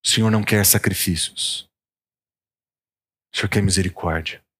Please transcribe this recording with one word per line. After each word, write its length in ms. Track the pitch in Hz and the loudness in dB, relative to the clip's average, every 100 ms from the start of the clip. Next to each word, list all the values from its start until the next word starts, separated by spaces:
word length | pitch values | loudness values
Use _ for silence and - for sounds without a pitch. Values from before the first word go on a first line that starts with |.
O 40 | - | 0
Senhor 240 | - 110 | 2 2
não 100 | 107 | 2
quer 240 | 104 107 101 | 2 2 4
sacrifícios. 1040 | 104 95 92 - 82 - - - - - _ _ _ _ _ _ _ _ _ _ _ _ _ _ _ _ | 2 2 -2 -2 -2 -4 -6 -6 -6 -12 _ _ _ _ _ _ _ _ _ _ _ _ _ _ _ _
O 40 | - | -6
Senhor 120 | 101 | -2
quer 140 | 107 | 0
misericórdia. 800 | 98 95 90 - 87 80 80 - _ _ | 2 0 -2 -4 -4 -4 -6 -14 _ _